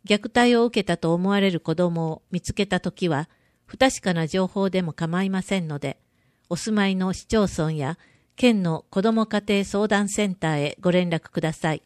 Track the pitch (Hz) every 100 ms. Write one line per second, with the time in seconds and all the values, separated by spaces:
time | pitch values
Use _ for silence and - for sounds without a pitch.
0 | - 208 226 247 240 240 233 233 190 170
1 | 165 170 185 202 196 170 - 160 175 165
2 | 160 160 _ 175 - - 202 180 180 -
3 | 180 143 165 _ _ _ _ - 262 -
4 | 196 170 160 190 185 202 196 185 170 -
5 | 165 175 196 190 - 196 160 147 139 -
6 | _ _ _ _ _ 170 220 214 196 185
7 | 185 180 - 220 190 - 156 156 139 175
8 | _ _ _ - 247 214 170 160 _ 196
9 | 220 226 214 208 208 202 196 202 214 202
10 | 202 208 208 180 160 147 143 - 180 180
11 | 175 165 - - 160 - 160 151